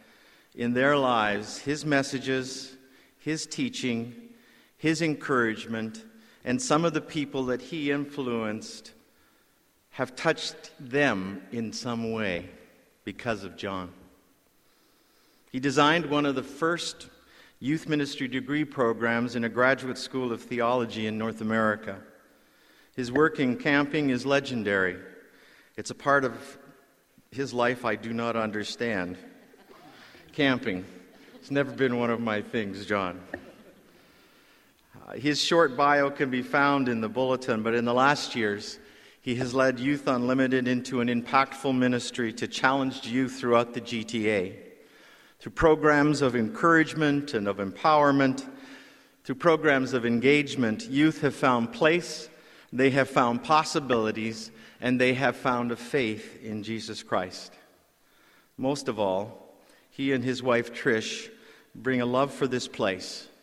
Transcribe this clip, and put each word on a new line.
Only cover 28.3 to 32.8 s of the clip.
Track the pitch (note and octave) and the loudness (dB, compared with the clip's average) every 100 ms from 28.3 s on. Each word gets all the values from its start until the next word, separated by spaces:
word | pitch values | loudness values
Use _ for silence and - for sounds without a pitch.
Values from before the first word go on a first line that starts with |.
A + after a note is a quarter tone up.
| A2+ | 0
understand. | A2 G#2+ G2+ - A#2+ G2+ F2+ F2+ - - - - - - - - - - - | -2 -4 -6 -4 -2 -2 -4 -8 -16 -20 -20 -20 -20 -20 -20 -20 -20 -20 -10
Camping. | - C#3 B2 A#2 F#2 F#2+ - - - - - | 0 2 2 -2 -6 -8 -18 -20 -20 -20 -18
It's | - | -4
never | C#3 C3 | -2 -2
been | A#2 C3 A#2+ | 0 0 2
one | A#2+ | 0
of | A2+ | 0
my | A#2 G#2+ | 0 -2
things, | G2+ A#2+ G2+ G2 | -2 -4 -4 -6